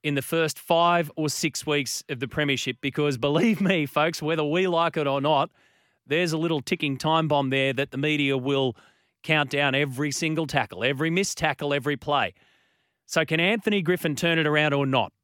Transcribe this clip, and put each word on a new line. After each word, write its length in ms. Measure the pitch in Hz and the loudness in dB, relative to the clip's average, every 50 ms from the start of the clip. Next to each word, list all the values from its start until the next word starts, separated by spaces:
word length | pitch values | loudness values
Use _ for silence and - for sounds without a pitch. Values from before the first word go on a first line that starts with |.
| - | -2
in 120 | 156 143 | 0 -2
the 80 | 139 131 | -2 -2
first 360 | - - 165 165 156 - - | 0 0 0 0 0 -2 -6
five 520 | - - 170 165 170 175 175 175 165 151 - | 0 2 4 6 6 6 4 4 0 -2 -4
or 120 | - 156 151 | -4 -2 -2
six 380 | - - - 156 139 - - | -2 -2 -2 -2 -4 -4 -2
weeks 360 | 151 147 147 139 117 - - - - | 0 0 0 0 -2 -6 -8 -8 -8
of 120 | 147 117 | -8 -6
the 80 | 131 127 | -6 -6
premiership? 500 | - - 151 143 135 120 - 135 123 _ | -4 -2 0 0 0 -2 -2 -6 -6 _
Because 380 | - 139 - - 147 147 135 120 | -6 -6 -2 0 0 0 0 0
believe 420 | 127 143 147 165 208 233 214 156 | 0 0 2 4 4 4 2 2
me, 240 | 202 180 185 170 147 | 2 2 2 2 0
folks, 380 | 139 - 151 151 165 165 - 156 | 0 0 0 0 0 0 -4 -4
whether 220 | 151 165 160 151 | -2 0 0 0
we 220 | 147 151 180 190 | 0 0 0 0
like 300 | 185 170 165 170 165 - | 2 2 2 0 0 0
it 100 | 165 151 | -2 -2
or 140 | 139 135 139 | 0 0 0
not, 300 | 135 147 156 139 147 180 _ _ _ _ _ _ _ _ _ _ _ | 2 2 2 2 2 0 _ _ _ _ _ _ _ _ _ _ _
there's 260 | - 143 165 180 170 156 | -2 0 0 0 0 -2
a 60 | 160 | -2
little 240 | 156 170 165 147 135 | -2 -2 -2 -2 -2
ticking 340 | - 190 170 - 147 135 | -4 -4 -2 -2 -4 -4
time 320 | 127 - 151 160 160 160 156 | -2 0 0 2 2 2 2
bomb 220 | 151 143 139 131 | 2 2 2 2
there 240 | 131 135 135 135 135 | 0 0 0 0 0
that 160 | 120 139 - | -2 -4 -4
the 80 | - 131 | -4 -4
media 400 | 143 151 151 147 143 139 135 135 | -2 0 0 0 2 0 0 0
will 380 | 123 135 143 135 135 127 117 - - - _ _ _ _ _ _ - | 0 0 0 2 2 0 -2 -4 -14 -20 _ _ _ _ _ _ -2
count 260 | - 156 156 147 131 | 0 0 0 0 0
down 260 | 143 139 147 139 131 | 0 0 0 2 2
every 360 | 135 147 143 127 123 147 147 | 0 0 -2 -2 -4 -4 -4
single 360 | 135 - 170 160 156 156 165 | -2 -2 -2 -2 -2 -2 -4
tackle, 380 | 143 - 143 120 - - 87 110 | -2 0 -2 -2 -2 -6 -4 -2
every 240 | 127 139 131 156 160 | -2 -2 0 -2 0
missed 300 | 165 180 196 - - - | 0 0 -2 -2 -4 -2
tackle, 340 | 165 156 143 - 151 143 143 | -2 -2 -2 -2 -4 -2 -2
every 240 | 143 120 147 147 | -2 -2 -2 -4
play. 380 | 139 - 151 147 139 113 92 - _ _ _ _ _ _ _ _ _ _ _ _ _ _ | -4 -2 -2 0 0 0 -2 -4 _ _ _ _ _ _ _ _ _ _ _ _ _ _
So 180 | _ - 170 160 | _ -2 -2 0
can 160 | - 165 156 | 0 0 0
Anthony 400 | 170 185 220 233 - 220 208 202 | 2 0 0 0 0 0 0 0
Griffin 340 | 170 160 180 170 - 165 147 | 2 0 0 0 0 -4 -4
turn 240 | - - 170 165 160 | 0 0 0 2 2
it 80 | 160 | 2
around 280 | 151 147 151 151 151 143 | 2 2 2 2 2 2
or 100 | 143 139 | 2 0
not? 280 | 135 131 127 104 87 _ _ | 2 2 0 0 0 _ _